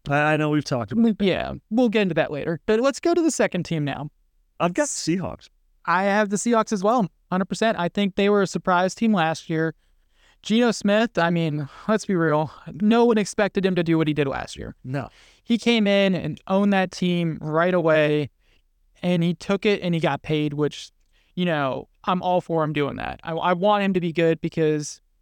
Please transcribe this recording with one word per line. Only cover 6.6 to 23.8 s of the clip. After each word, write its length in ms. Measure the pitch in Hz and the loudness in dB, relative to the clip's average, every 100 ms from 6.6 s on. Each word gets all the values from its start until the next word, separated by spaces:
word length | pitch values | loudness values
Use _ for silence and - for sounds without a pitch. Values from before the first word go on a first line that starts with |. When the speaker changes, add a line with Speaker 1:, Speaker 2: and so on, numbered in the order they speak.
| 214 | 0
Speaker 2:
as 100 | 214 | 0
well, 260 | 196 247 185 _ - | 2 2 0 _ -4
hundred 160 | 185 185 | -4 -2
percent. 320 | - 226 208 | 0 0 0
I 120 | 175 | -2
think 260 | - 202 196 | -2 -2 0
they 140 | 202 | 2
were 120 | 208 | 2
a 60 | 190 | 2
surprise 480 | 185 - 175 185 - | -2 0 2 0 0
team 160 | 226 | 0
last 360 | 202 160 160 - | 2 0 -2 -4
year. 240 | 160 160 - _ _ _ _ _ _ | -2 -2 -4 _ _ _ _ _ _
Geno 280 | - 220 240 | -2 2 2
Smith, 460 | 202 202 208 226 - | 0 0 2 2 0
I 120 | 170 | 0
mean, 380 | 170 165 151 139 - - | 0 -2 -4 -8 -8 -2
let's 180 | 220 - | -2 0
be 100 | 185 | 0
real. 360 | 160 151 156 - - 135 | 2 0 -2 -8 -14 -2
No 220 | 208 233 240 | 2 4 4
one 120 | 220 | 2
expected 480 | 202 - 196 202 190 | 0 0 0 0 0
him 100 | 180 | 0
to 80 | |
do 140 | 165 160 | 2 2
what 100 | 156 | 2
he 60 | |
did 140 | 151 139 | 0 -2
last 280 | 127 - - | -4 -8 -12
year. 180 | - - | -14 -12
Speaker 1:
No. 260 | 127 135 117 _ - _ | -8 -8 -8 _ -20 _
Speaker 2:
He 140 | - 233 | -4 0
came 300 | 233 233 202 | 2 2 4
in 280 | 202 196 180 | 4 2 0
and 240 | 156 - - | -4 -8 -2
owned 240 | 190 202 | 2 2
that 180 | 196 185 | 2 0
team 460 | - 180 175 170 151 | -2 -2 0 -2 -4
right 320 | 151 156 175 | -4 0 2
away, 560 | 185 160 156 151 151 143 _ _ _ _ _ _ - | 2 4 4 4 0 -2 _ _ _ _ _ _ -6
and 220 | 175 180 | 0 2
he 100 | 170 | 0
took 320 | 170 - 196 214 | -2 -2 0 0
it 160 | 202 | 0
and 120 | 180 | -2
he 60 | 170 | -2
got 200 | 156 139 | -2 -2
paid, 320 | - 156 151 | -2 -2 -2
which, 380 | 143 147 - - _ _ _ _ - | -2 -4 -4 -18 _ _ _ _ -4
you 100 | 180 | -2
know, 420 | 151 139 127 - _ - | 0 -2 -4 -10 _ -4
I'm 160 | 185 | -2
all 200 | 180 180 | 0 -2
for 200 | - 165 | 0 -2
him 100 | 151 | 0
doing 240 | 147 143 107 | 0 -2 -4
that. 240 | 58 - | -8 -8
I, 80 | - | -8
I 220 | 165 175 | -2 0
want 300 | 180 202 208 | 2 2 2